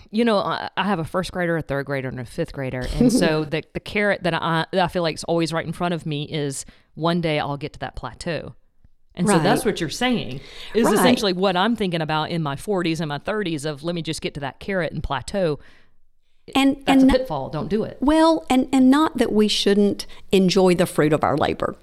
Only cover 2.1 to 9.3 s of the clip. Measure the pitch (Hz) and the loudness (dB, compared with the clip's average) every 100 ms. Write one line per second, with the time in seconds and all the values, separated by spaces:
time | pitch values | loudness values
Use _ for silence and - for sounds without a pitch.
2.1 | 127 120 - 165 - 131 127 127 - 240 | -10 -10 -8 -8 -6 -8 -6 -4 2 4
3.1 | 226 170 156 156 156 - 180 - 208 208 | 4 2 0 -2 -6 -8 -12 -8 -2 -2
4.1 | 190 180 165 - 165 165 185 175 185 165 | -2 -2 -2 -2 -2 -2 0 0 0 -2
5.1 | 147 - 170 165 165 156 165 143 165 156 | -4 -2 0 0 -2 -6 -4 -4 -4 -4
6.1 | 147 147 156 143 135 - - _ - 156 | -6 -6 -4 -4 -6 -12 -18 _ -4 0
7.1 | 175 165 151 143 143 143 - 127 - 127 | 0 0 -2 -2 -6 -8 -10 -12 -10 -12
8.1 | 113 - 151 - - _ _ - _ _ | -10 -8 -6 -8 -16 _ _ -20 _ _
9.1 | - 180 | -4 2